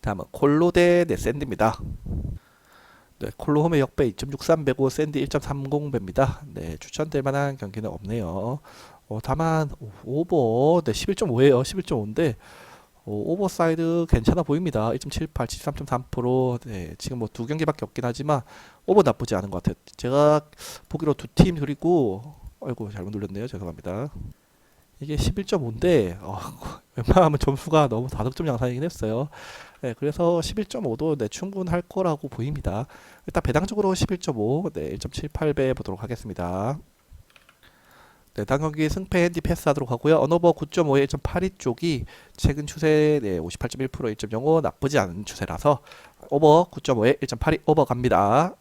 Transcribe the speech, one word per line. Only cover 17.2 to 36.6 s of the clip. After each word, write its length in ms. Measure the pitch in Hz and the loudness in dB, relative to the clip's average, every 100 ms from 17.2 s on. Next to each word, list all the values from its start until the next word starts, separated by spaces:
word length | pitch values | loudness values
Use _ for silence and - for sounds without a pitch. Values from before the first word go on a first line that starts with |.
뭐 80 | 110 | -6
두 140 | - 117 | -6 -6
경기밖에 380 | 156 156 147 | -2 -2 -2
없긴 200 | - - | -6 -6
하지만 380 | 120 117 143 143 - - - _ - | -6 -4 -2 -2 -2 -20 -20 _ 4
오버 160 | 202 | 6
나쁘지 320 | 151 - 123 101 | 6 2 -2 -4
않은 140 | 98 | -4
것 120 | 92 | -2
같아요. 180 | - - - - | -4 -4 -14 -10
제가 460 | 123 139 147 151 151 - - - _ | 0 4 6 4 0 -20 -18 -18 _
보기로 260 | 147 156 | -4 -2
두 120 | 139 120 | -2 -4
팀, 220 | - 185 165 | 4 4 4
그리고, 800 | 151 143 165 175 120 95 135 - - _ | -4 -2 2 4 2 -2 -10 -18 -20 _
아이고, 280 | 180 120 104 | -8 -8 -8
잘못 200 | 101 92 | -8 -8
눌렀네요. 360 | 104 98 98 123 | -6 -6 -8 -10
죄송합니다. 600 | 92 92 80 92 95 143 - - - _ _ _ _ _ _ | -8 -10 -10 -8 -8 -8 -10 -14 -16 _ _ _ _ _ _
이게 160 | 143 147 | -8 -2
십일점오인데, 1000 | - 185 190 190 120 113 175 160 95 90 | -2 -2 -2 -2 -2 0 4 4 2 -4
어, 160 | 95 98 - - - | -10 -10 -10 -12 -14
<laughs> 300 | - _ - | -14 _ -6
웬만하면 420 | 117 185 160 147 | 4 6 6 4
점수가 500 | - 139 - 156 143 | 0 -2 2 2 4
너무 200 | 110 127 | 0 -4
다득점 400 | - 117 131 160 | -4 -4 -2 -4
양상이긴 340 | 120 127 123 | 0 -2 -2
했어요. 460 | 165 - 107 110 147 - - - - _ | -6 -4 -2 -2 -4 -8 -18 -18 -20 _
네, 140 | 127 113 | -8 -4
그래서 460 | 143 147 170 170 | -4 0 2 2
십일점오도, 760 | - 214 202 254 165 117 160 147 | -2 -4 -6 -4 -4 -2 -2 0
네, 120 | 107 | -2
충분할 540 | - 185 196 180 175 | -4 -8 -6 -2 -2
거라고 460 | - - 185 147 139 | -4 -2 -2 -2 -6
보입니다. 580 | - 127 147 - 98 131 - - - - | -6 -6 -4 -4 -4 -6 -12 -20 -16 -6
일단 160 | - | -4
배당 240 | - 135 190 | 0 0 0
쪽으로 280 | 214 202 | 0 0
십일점오, 760 | 185 - 180 - 120 104 143 185 | 0 -2 -2 -4 -2 0 0 -2
네, 160 | - - | -6 -8
일점칠팔 640 | 104 143 - 147 - 156 | -6 -8 -8 -8 -4 -2
배 180 | 139 131 | 0 0
보도록 280 | 127 - 95 | 0 -4 -2
하겠습니다. 760 | 123 120 110 92 87 92 | 0 0 -4 -4 -2 -2